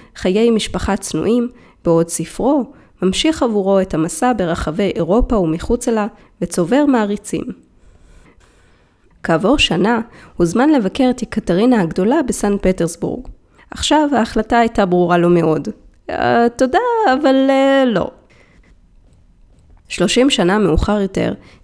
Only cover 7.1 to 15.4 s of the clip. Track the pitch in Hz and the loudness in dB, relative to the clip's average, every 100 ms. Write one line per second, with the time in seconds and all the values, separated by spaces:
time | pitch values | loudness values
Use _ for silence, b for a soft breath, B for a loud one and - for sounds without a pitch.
7.1 | 208 - - 254 - _ _ b b b | -4 -6 -8 -8 -12 _ _ b b b
8.1 | b b b b b b b b b b | b b b b b b b b b b
9.1 | _ - 160 185 294 - 165 196 233 226 | _ -4 0 2 2 2 0 0 0 -4
10.1 | B B - 175 180 285 294 190 - 254 | B B -2 0 2 2 2 0 0 0
11.1 | 247 208 - - 180 240 233 165 175 214 | 0 -6 -8 -2 0 2 2 0 -2 0
12.1 | 311 254 - 208 202 185 185 165 - - | 0 -2 -2 -2 -2 -2 -2 -4 -4 -8
13.1 | 247 254 - b b b - - 311 294 | -8 -12 -20 b b b -8 0 2 2
14.1 | 285 262 - - 240 226 233 196 180 175 | 0 0 -2 0 2 2 2 2 2 2
15.1 | 175 175 175 | 2 4 4